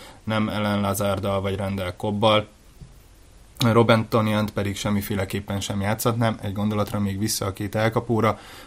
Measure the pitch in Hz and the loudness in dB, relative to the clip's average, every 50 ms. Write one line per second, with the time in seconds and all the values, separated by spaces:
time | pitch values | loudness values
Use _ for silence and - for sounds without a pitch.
0 | - - - - - 107 110 110 110 101 90 107 104 104 104 101 101 101 98 101 | -18 -20 -20 -12 -6 -2 0 0 0 0 -2 -2 -2 0 0 0 0 0 0 0
1 | 101 101 98 95 101 98 98 98 95 98 95 95 98 98 98 98 92 90 - - | 0 -2 -2 0 -2 -2 -2 0 -2 -2 -2 -2 -4 -4 -4 -4 -4 -6 -6 -6
2 | - 107 104 101 110 110 107 107 104 - - - - - - - - - - - | -4 -4 -2 2 4 4 4 4 2 0 -10 -20 -20 -20 -20 -20 -20 -20 -20 -20
3 | - - - - - - - - - - - - - 113 110 117 117 110 117 110 | -20 -20 -20 -20 -20 -20 -20 -20 -20 -14 -4 0 2 4 6 6 6 6 6 4
4 | 110 - - 113 110 110 107 107 107 101 - 104 98 101 98 - - 104 104 101 | 2 2 2 2 2 2 2 0 0 -2 -2 -2 -2 -2 -4 -4 -2 0 0 0
5 | 98 - 107 95 98 - - 98 98 - 98 101 - - 104 101 98 104 110 110 | 0 -2 -2 -2 -2 -2 -4 -6 -4 -4 -4 -4 -4 -4 -4 -2 0 0 0 0
6 | - 123 110 117 117 113 107 - - 104 95 104 104 107 107 104 101 - - 104 | 0 0 2 2 2 0 0 -2 -6 -6 -4 -2 -2 0 0 0 -2 -2 -2 -2
7 | 101 98 98 98 107 107 - - 104 98 92 - 104 98 - 107 110 113 113 120 | -2 -2 -2 -2 -2 -2 -2 -2 -4 -4 -4 -4 -6 -4 0 0 2 2 2 0
8 | - - 117 110 107 110 104 - - - - - - | 0 0 2 2 4 2 2 0 -6 -18 -20 -20 -20